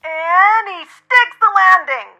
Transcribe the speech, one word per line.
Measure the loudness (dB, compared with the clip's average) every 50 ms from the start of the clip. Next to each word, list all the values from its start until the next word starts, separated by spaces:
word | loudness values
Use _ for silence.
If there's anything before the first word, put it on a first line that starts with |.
| _
And | -10 -10 -8 -4 0 2 2 2 2 2 -2 -4
he | -6 -14 -16 -18
sticks | -20 -20 _ _ _ 0 0 0 0 -2 _
the | -2 0 2
landing! | 2 4 4 4 2 2 -4 -8 -8 -10 -14 -20